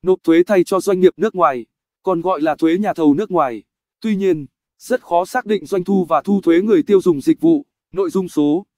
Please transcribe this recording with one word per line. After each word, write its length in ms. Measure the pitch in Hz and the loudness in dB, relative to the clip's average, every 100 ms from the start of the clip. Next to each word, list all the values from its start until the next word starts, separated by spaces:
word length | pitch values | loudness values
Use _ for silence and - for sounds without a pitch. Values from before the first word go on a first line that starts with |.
nộp 160 | 180 185 | 0 0
thuế 180 | - 165 180 | 2 2 4
thay 180 | 196 | 2
cho 160 | 170 190 | 2 -2
doanh 200 | 196 185 | -2 2
nghiệp 120 | 180 - | 2 2
nước 180 | 208 | -4
ngoài, 320 | 180 160 127 110 _ _ _ | 0 -2 -2 -12 _ _ _
còn 180 | 190 180 | -4 -4
gọi 200 | 170 175 | -2 -2
là 160 | 156 143 | -2 0
thuế 220 | 160 175 | 0 0
nhà 160 | 208 | -2
thầu 200 | 165 156 | 0 0
nước 160 | 143 214 | 2 0
ngoài. 320 | 175 139 113 _ _ _ _ | -2 -2 -6 _ _ _ _
Tuy 160 | 220 196 | -6 -2
nhiên, 300 | 196 160 139 _ _ _ | -2 -2 -6 _ _ _
rất 240 | - 247 | -6 -6
khó 220 | - 170 | -2 -2
xác 220 | 185 254 208 | -2 -6 -4
định 200 | 208 147 | -6 -2
doanh 180 | 196 | -6
thu 200 | 180 196 | -2 -2
và 180 | 170 156 | 0 -2
thu 180 | 190 202 | 0 0
thuế 220 | 170 170 | 2 2
người 200 | 208 190 | 2 0
tiêu 180 | 147 196 | 2 2
dùng 200 | 180 147 | 2 0
dịch 200 | 143 156 | 0 0
vụ, 260 | 160 156 - _ _ | 2 0 -2 _ _
nội 180 | 180 185 | -6 -2
dung 180 | 165 185 | -2 -4
số 380 | - 147 156 202 | -2 0 -2 -6